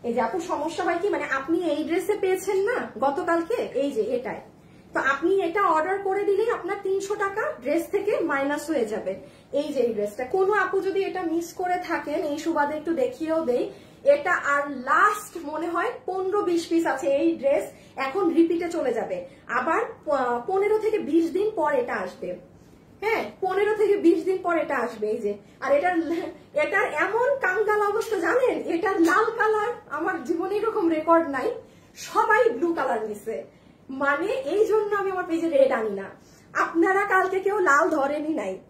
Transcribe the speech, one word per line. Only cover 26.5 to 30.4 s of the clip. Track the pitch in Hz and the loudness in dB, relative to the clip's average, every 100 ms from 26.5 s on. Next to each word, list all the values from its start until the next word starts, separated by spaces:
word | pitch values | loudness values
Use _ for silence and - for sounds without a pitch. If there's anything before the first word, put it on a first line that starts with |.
এটার | - 302 403 427 | -2 0 0 0
এমন | 294 370 440 508 554 | 0 0 2 2 2
কাঙ্গাল | 392 403 403 415 | 0 0 2 2
অবস্থা | 415 415 440 403 | 2 0 -2 -2
জানেন, | 339 480 508 247 233 | 2 2 2 0 -2
এটার | 330 392 403 | 0 0 4
লাল | 330 381 453 | 4 4 2
কালার | 453 427 427 427 480 - | 2 2 2 0 -6 -8
আমার | 294 339 370 | -4 -4 -4
জীবনে | - 330 | -4 -2